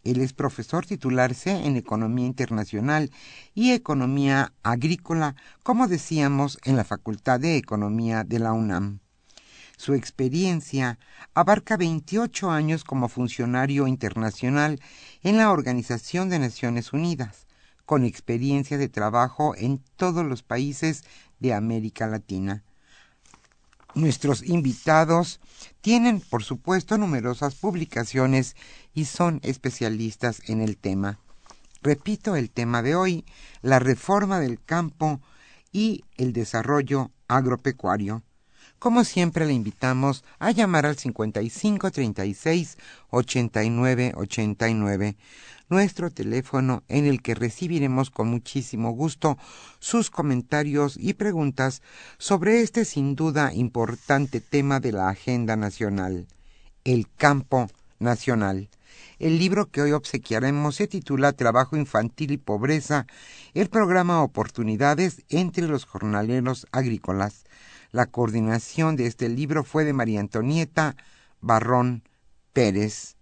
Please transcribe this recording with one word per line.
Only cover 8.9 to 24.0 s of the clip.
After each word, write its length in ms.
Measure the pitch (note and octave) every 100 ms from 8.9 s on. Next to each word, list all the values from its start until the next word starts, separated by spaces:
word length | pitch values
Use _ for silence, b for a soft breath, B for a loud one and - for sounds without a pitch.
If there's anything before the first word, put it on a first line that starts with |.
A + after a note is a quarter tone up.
| G2+ _ _ B B B B B B
Su 180 | -
experiencia 1040 | C#3 - - C3 D#3 F#3+ E3 C3+ C#3 B2+ A2+ B B B
abarca 440 | - F3 G#3 - G#3+
veintiocho 760 | E3+ D#3+ - G#3 A#3 - F#3+
años 320 | D#3 D3+ D#3+
como 260 | - C3+ A#2+
funcionario 800 | - B2 - A#2+ B2 C#3 C#3 C3+
internacional 920 | C3 G#2+ A2 A2 - B2+ C#3+ D3+ C#3+ B B B B
en 140 | F#3 A3
la 160 | G#3+
Organización 760 | F3 B2+ B2 A#2 A#2 - F3 F#3
de 100 | F3
Naciones 520 | B2+ - A#2+ A#2+ A2+
Unidas, 540 | C#3 E3+ D3 A2 - - b b b -
con 160 | D3+
experiencia 720 | B2 - - A#2 C3 C#3+ C#3 C#3+
de 120 | C#3
trabajo 680 | - G#2 A#2 B2 - D3+ F#2+
en 240 | A#2 C3+ _
todos 320 | - F#3 E3+ D#3
los 160 | B2
países 640 | _ A#2 C#3+ C3+ D#3+ D#3 B B B _
de 160 | B2+
América 540 | G#2 A2+ A2+ A2 - A2+
Latina. 560 | G#2+ - F#2+ G2 G2+ _ b b b b b b b b _ _ _ -
Nuestros 480 | C#3+